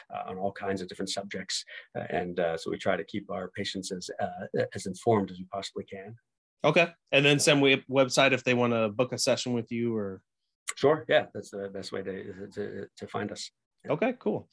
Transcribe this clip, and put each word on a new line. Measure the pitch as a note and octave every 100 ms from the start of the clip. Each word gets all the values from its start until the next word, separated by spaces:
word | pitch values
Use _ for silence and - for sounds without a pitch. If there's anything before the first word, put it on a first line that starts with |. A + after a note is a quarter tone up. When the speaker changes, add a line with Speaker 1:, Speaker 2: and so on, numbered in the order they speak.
| -
Speaker 1:
uh, | - -
on | F#2
all | G2
kinds | - G2 F#2+
of | F2+
different | - F#2+
subjects. | G2+ G2+ F#2+ G2 - - - - -
Uh, | -
and, | E2 F2+ F2
uh, | E2+ E2
so | -
we | F#2
try | G2+ F#2
to |
keep | - G#2 -
our | F#2+ F#2
patients | - G2 G2 F2+
as, | F#2 - -
uh, | G2 F2+ - A#2+ A#2+
as | G2+ G2
informed | F2+ A#2 G#2+ F#2
as | F2+
we | F#2
possibly | G2 - -
can. | - G2 G2+ A#2 _ _ _ - D#3
Speaker 2:
Okay. | E3+ E3+ - -
And | C#3
then | C#3+ C#3+
same | D#3+ D3
we-, | C#3 C3+ -
website | C3 B2+ C#3+ C3+
if | B2+
they | C3
wanna | A#2+ A#2+ A#2 A2
book | G#2 B2
a | A#2
session | C3+ A2+ B2+
with | A#2+ A#2
you, | A#2 A#2 A2
or? | G2 F#2 _ _ _ _ - -
Speaker 1:
Sure. | C#3 D#3 D#3
Yeah. | C#3+ -
That's | G#2+ -
the | G2+ G2
best | F#2+ F#2
way | G2
to, | F#2+ F#2+ G2+ F#2 G2+ G#2
to, | G2+ G2 - -
to | G2+
find | G#2 G2+
us. | G2 - _ _ _ -
Yeah. |
Speaker 2:
Okay, | D#3 C4+ B3+
cool. | G#3 E3 -